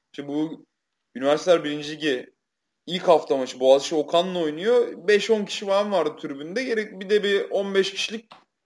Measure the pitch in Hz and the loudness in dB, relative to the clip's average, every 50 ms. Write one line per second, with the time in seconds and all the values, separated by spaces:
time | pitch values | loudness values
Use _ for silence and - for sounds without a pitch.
0 | _ _ - - 143 143 143 151 156 160 - - - _ _ _ _ _ _ _ | _ _ -16 -14 -10 -6 -4 -4 -4 -4 -6 -12 -18 _ _ _ _ _ _ _
1 | _ _ _ 120 131 139 147 151 - 185 175 170 151 147 147 151 147 147 156 151 | _ _ _ -4 0 0 0 2 4 4 4 4 2 -2 -6 -6 -6 -8 -8 -4
2 | 151 151 131 123 120 - _ _ _ _ _ _ _ _ _ _ _ - 165 185 | -2 -2 -2 -2 -4 -8 _ _ _ _ _ _ _ _ _ _ _ -8 -8 -2
3 | - - 165 151 - - 147 135 131 120 - 127 127 131 135 139 139 - 170 156 | 4 4 4 4 4 0 -2 -2 -2 -4 -4 2 6 6 6 6 4 2 -2 -2
4 | 143 - - 170 175 190 180 180 165 151 151 160 180 220 247 247 240 - - - | 0 2 0 0 0 0 -2 -2 -2 -2 -4 -2 0 2 2 2 2 0 -2 -4
5 | 175 180 208 202 202 - 220 214 202 - - - 214 196 196 196 208 208 202 180 | 2 2 2 4 4 2 0 0 0 -4 -6 -8 -2 0 2 2 2 2 0 0
6 | 156 151 - - - 151 143 135 147 160 185 240 262 247 233 214 214 202 185 185 | 0 0 -4 -6 -10 -10 -10 -10 -10 -8 -6 -6 -4 -2 -2 -4 -4 -6 -10 -12
7 | 196 185 214 208 190 202 202 202 196 - - 190 202 196 196 196 185 - - - | -2 0 2 2 2 2 0 0 0 -2 -2 -2 -2 0 0 0 0 0 -2 -6
8 | - - 208 220 - _ - - _ _ _ _ _ | -6 -6 -6 -10 -12 _ -20 -20 _ _ _ _ _